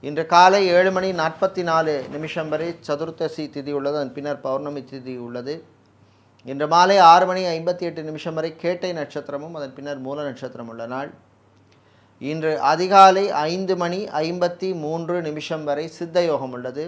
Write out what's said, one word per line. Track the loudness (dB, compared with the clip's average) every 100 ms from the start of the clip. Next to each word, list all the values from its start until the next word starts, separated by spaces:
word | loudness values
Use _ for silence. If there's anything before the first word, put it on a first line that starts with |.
| -8
இன்று | -6 4
காலை | 8 8 8 4 4
ஏழு | 4 2
மணி | -2 -2
நாற்பத்தி | -2 0 -2 -2 0
நாலு | 2 2 -2 -4
நிமிஷம் | -10 -8 -6 -4
வரை | -4 -4 -8 -6
சதுர்த்தசி | -6 -6 -6 -6 -6 -10 -8
திதி | -6 -4
உள்ளது, | -4 -4
அதன் | -6 -8
பின்னர் | -8 -6 -4
பௌர்ணமி | -4 -6 -10 -12
திதி | -16 -12 -12 -10
உள்ளது. | -10 -10 -10 -14 _ _ _ _ _ _ _ -12
இன்று | -6 2
மாலை | 6 6 8 10
ஆறு | 10 6
மணி | 0 -2
ஐம்பத்தி | -4 -4 -4 -6
எட்டு | -8 -10
நிமிஷம் | -10 -8 -6
வரை | -6 -4
கேட்டை | -4 -4 -4 -6
நட்சத்திரமும், | -8 -8 -8 -10 -10 -12
அதன் | -12 -12
பின்னர் | -12 -10 -8
மூல | -6 -8
நட்சத்திரம் | -8 -12 -12 -14
உள்ள | -12 -10
நாள். | -8 -10 -14 _ _ _ _ _ _ _ _ _ _ -8
இன்று | -4 -2 0 2
அதிகாலை | 2 4 8 10 8 0 -2 -2
ஐந்து | -4 -4 -2
மணி | -2 -4 -6 -4
ஐம்பத்தி | -4 -2 -2 -2 -6 -6 -6
மூன்று | -6 -4 -4 -4
நிமிஷம் | -8 -8 -8 -4
வரை | -4 -6 -8
சித்த | -4 0 2
யோகம் | 0 -2 -8
உள்ளது. | -10 -8